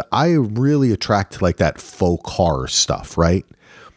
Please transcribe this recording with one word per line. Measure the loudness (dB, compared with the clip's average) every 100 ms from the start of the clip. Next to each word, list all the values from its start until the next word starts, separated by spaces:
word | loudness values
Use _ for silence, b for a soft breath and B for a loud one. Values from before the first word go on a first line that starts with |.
| -2
I | 0 2
really | 2 0 0 2 2 2
attract | 0 0 0 0
to, | -2
like, | -2 2
that | -2 -2
folk | -18 -2 0 0 -4
horror | -2 0 0 -2
stuff, | -2 0 -2 -4 0
right? | 2 2 -2 -20 B B B